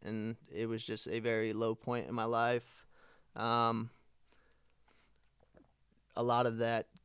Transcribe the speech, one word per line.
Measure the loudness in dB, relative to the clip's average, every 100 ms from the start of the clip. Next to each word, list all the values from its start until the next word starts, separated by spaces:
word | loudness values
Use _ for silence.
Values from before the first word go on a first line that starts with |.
And | -6 -4 -4 -6 -8
it | -6 -4
was | -4 -4
just | -6 -4
a | -2
very | 0 0 0
low | 0 0
point | -2 -2 -4 -2
in |
my | -4 0
life. | 2 2 2 -2 -20 -20 -20 -20 -20 _ -4
Um, | 0 4 4 2 -4 -10 _ _ _ -20 _ _ _ _ _ _ _ _ _ _ _ -20 _ _ _ _ _ -2
a |
lot | 2 4 2
of | 2
that | 0 0 -2 -12